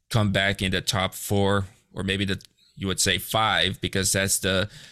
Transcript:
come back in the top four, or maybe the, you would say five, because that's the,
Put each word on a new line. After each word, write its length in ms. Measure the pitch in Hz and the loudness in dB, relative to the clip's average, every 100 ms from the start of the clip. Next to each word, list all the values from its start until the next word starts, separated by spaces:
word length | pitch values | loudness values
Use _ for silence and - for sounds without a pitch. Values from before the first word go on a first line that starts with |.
| - | -2
come 220 | 113 104 | 2 2
back 300 | 98 98 98 | 2 2 0
in 100 | 95 | 0
the 100 | 90 | -2
top 340 | - 95 95 - | -2 0 -2 -4
four, 500 | - 101 98 101 95 - _ | -2 2 2 2 -2 -10 _
or 100 | - | -6
maybe 200 | 95 98 | -4 -2
the, 160 | 98 95 - _ _ - | -2 -4 -10 _ _ -8
you 100 | 95 | -4
would 140 | 90 | 0
say 180 | 98 87 | 0 0
five, 640 | - 110 110 87 90 - | 0 0 2 2 0 -2
because 300 | 95 98 95 | -4 -2 0
that's 260 | 98 98 - | 0 0 0
the, 300 | 95 92 101 - - | 0 0 -2 -6 -20